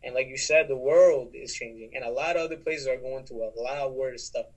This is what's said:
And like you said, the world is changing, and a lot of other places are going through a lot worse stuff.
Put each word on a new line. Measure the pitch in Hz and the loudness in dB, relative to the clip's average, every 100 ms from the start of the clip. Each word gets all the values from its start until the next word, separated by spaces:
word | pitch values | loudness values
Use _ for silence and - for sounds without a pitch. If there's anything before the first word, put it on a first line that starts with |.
| 127 | -4
And | 127 | -4
like | 131 | -4
you | 135 | -6
said, | - 151 156 | 2 4 4
the | 131 | 0
world | 135 165 180 147 120 | 4 8 8 6 -2
is | - 123 | -12 -12
changing, | - 117 113 113 131 | -10 -10 -14 -12 -8
and | |
a | 120 | -4
lot | 123 160 175 | -2 0 0
of | |
other | 160 160 | 0 -4
places | - 117 135 | -4 -4 -2
are | 127 | -4
going | 131 131 135 | -4 -10 -10
through | 117 | -8
a | 110 113 | -6 -6
lot | 120 143 135 | -6 -4 -4
worse | 131 131 120 - | -2 -6 -6 -8
stuff. | 123 - | -8 -8